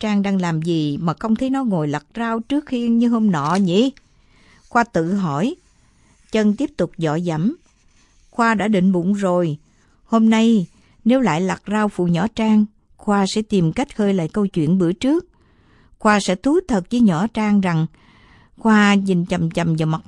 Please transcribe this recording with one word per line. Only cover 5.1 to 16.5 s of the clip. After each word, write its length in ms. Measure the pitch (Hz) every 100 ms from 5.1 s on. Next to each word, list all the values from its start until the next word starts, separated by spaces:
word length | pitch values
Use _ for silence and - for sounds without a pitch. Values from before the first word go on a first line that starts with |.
hỏi. 400 | 202 185 143 233 359 _ _ _ _ _ _ _
Chân 240 | 220 214 208
tiếp 140 | 294 -
tục 160 | 170 -
dọ 160 | 156
dẫm. 420 | 156 175 156 196 349 _ _ _ _ _ _ _
Khoa 240 | - 226
đã 140 | 214 208
định 240 | 202 185
bụng 200 | 180 175
rồi. 460 | 202 196 180 175 147 _ _ _ _
Hôm 260 | _ 226 220
nay, 360 | 220 226 220 170 _ _ _
nếu 160 | 220 262
lại 200 | 226 156
lặt 220 | 185 175 -
rau 220 | 214 208
phụ 180 | - 180
nhỏ 200 | 170 214
Trang, 300 | - 220 214 214 _ _ -
Khoa 300 | - 202 190
sẽ 160 | 214
tìm 300 | 220 202 165
cách 240 | 165 285 -
khơi 180 | 202
lại 140 | 190 156
câu 180 | 208 196
chuyện 320 | 170 151 190
bữa 140 | 170
trước. 340 | - 254 330 - _ _ _ _ _ _ _
Khoa 220 | 214 208
sẽ 140 | 190
thú 240 | 185 269